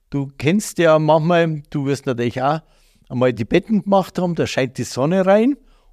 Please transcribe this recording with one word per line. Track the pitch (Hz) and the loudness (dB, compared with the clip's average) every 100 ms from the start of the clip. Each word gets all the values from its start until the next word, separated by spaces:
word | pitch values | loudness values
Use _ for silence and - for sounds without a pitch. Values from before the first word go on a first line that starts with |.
| _ | _
du | 139 139 - | -8 -8 -4
kennst | 139 202 - - | 0 0 -2 0
ja | 165 156 | 4 4
manchmal, | 156 160 160 170 165 151 - | 4 2 2 2 0 -4 -8
du | 151 139 | -4 -2
wirst | 135 139 | -2 -4
natürlich | 117 120 127 | -4 -4 -2
auch | 135 156 - _ _ _ - | -2 -2 -6 _ _ _ -10
einmal | 123 127 | 0 0
die | 113 110 | 0 -2
Betten | 175 - 208 | -2 0 -2
gemacht | 196 196 - - | 0 0 0 -4
haben, | 175 165 | -4 -2
da | 180 | -4
scheint | - 131 131 | -4 -4 -6
die | |
Sonne | 117 123 147 190 185 | -8 -4 0 2 2
rein | 208 247 285 _ _ _ | 2 2 -2 _ _ _